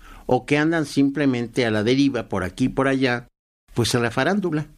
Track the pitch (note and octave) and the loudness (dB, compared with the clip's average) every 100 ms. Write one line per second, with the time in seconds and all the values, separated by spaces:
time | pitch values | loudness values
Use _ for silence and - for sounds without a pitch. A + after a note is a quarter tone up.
0 | - - - B2+ - D3 D#3 E3 C#3+ C#3 | -20 -10 -2 0 2 0 2 0 -2 0
1 | C#3 C#3+ C#3 B2 A#2 C3+ A#2 G#2+ G#2+ C3+ | 0 2 0 0 -2 -2 0 0 2 2
2 | C#3 A#2+ A2 G2+ F2+ - C3 - C3+ C3+ | 2 0 -4 -4 -4 -2 -2 0 0 0
3 | C3 A#2+ - _ _ _ _ - A2 B2 | 0 -2 -6 _ _ _ _ -4 0 0
4 | A#2 C3 C#3 G3+ F3+ D#3 D3+ | 0 0 0 0 -2 -4 -6